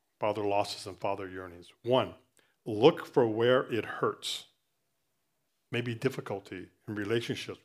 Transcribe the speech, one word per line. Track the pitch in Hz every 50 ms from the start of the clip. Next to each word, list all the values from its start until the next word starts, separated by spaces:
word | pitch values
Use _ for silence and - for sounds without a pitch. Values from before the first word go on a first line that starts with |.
| _ _ _ -
father | - 107 104 110 104
losses, | 101 101 101 104 - - - - 104
and | 92 87
father | - 104 101 98 98 92
yearnings. | 92 95 92 90 87 87 87 - - _ -
One, | 117 123 131 110 92 - - _ _ _ _ _ _ _ _ -
look | - 107 104 117 160 170 - -
for | - - 147 123 113
where | 107 110 117 123 127 131 - -
it | 127 110 104
hurts. | - - - - 113 104 - - - - - - _ _ _ _ _ _ _ _ _ _ _ _ _ _ _ _ _ _ _ _ _ _ _ _ -
Maybe | - 120 120 123 117
difficulty | 113 - 131 127 - 120 - 113 98 - - 101 92 90 - _ _ - -
in | 107
relationships | 104 104 98 113 120 117 - 123 - - - 95 - _